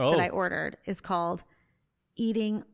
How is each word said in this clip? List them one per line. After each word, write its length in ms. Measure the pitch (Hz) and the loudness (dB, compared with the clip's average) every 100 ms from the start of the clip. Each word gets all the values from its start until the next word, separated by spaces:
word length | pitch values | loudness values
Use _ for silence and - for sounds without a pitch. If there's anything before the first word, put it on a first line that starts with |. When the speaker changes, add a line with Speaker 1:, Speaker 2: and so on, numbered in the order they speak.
Speaker 1:
Oh. 100 | 131 | 4
Speaker 2:
that 100 | 170 | 4
I 80 | 180 | 2
ordered 460 | - 180 - 156 - | 0 -2 -2 -6 -8
is 160 | - 185 | -8 -8
called 440 | - 180 170 175 - _ _ _ _ _ _ - | -2 -2 -2 -4 -10 _ _ _ _ _ _ -4
Eating 440 | 226 226 214 214 - | -2 0 -2 -4 -6